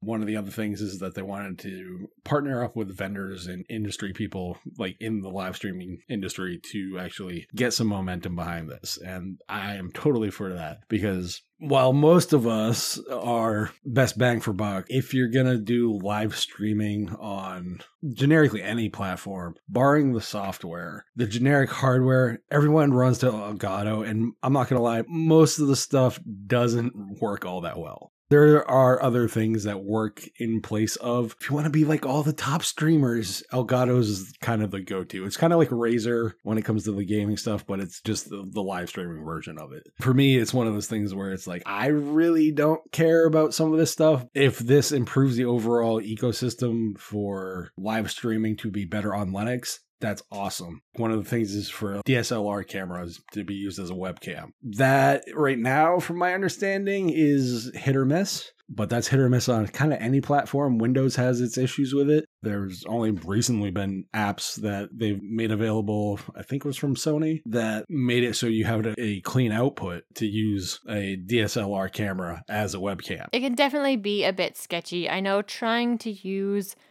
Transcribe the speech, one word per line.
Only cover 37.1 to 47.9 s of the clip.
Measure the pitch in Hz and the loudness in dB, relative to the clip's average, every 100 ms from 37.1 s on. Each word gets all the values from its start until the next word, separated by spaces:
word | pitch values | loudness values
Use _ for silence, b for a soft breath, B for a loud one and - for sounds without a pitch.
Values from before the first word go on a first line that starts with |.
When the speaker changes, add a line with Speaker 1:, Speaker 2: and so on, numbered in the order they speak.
| 104 101 104 | 0 0 -2
Speaker 1:
stuff, | - 104 - | -2 -4 -4
but | 98 | -6
it's | 92 - | -6 -10
just | - 104 - | -6 -6 -6
the, | 98 95 | -12 -10
the | 104 95 | -6 -4
live | 92 87 | -6 -8
streaming | - 87 80 78 | -8 -10 -10 -10
version | 80 76 78 | -10 -10 -14
of | 73 | -14
it. | 71 - - | -16 -20 -4
For | 123 | 2
me, | 127 139 131 | 6 6 6
it's | 110 | 4
one | 127 113 | 0 0
of | 104 | -2
those | - | -4
things | 110 104 95 | -4 -4 -4
where | 98 | -6
it's | 92 - | -6 -8
like, | 90 - | -10 -8
I | 101 131 | -4 0
really | 147 143 151 170 165 156 | 0 2 2 4 4 2
don't | 147 151 156 - | 4 2 2 -2
care | - 165 165 165 | 0 4 6 6
about | 156 156 113 | 6 2 2
some | 160 | 2
of | 156 | 4
this | 156 | 2
stuff. | - 156 143 120 139 | 4 4 4 0 2
If | 139 - | 2 2
this | 117 143 135 | 4 4 6
improves | 143 113 139 135 120 | 0 0 4 4 4
the | 123 | 2
overall | 120 110 120 117 113 | 2 2 2 4 0
ecosystem | 104 110 123 107 127 - 123 113 110 104 | -2 -2 -2 0 -2 -2 -2 0 -2 -6
for | - 107 101 98 95 92 85 - | -8 -6 -4 -4 -6 -8 -10 -8
live | 98 | -4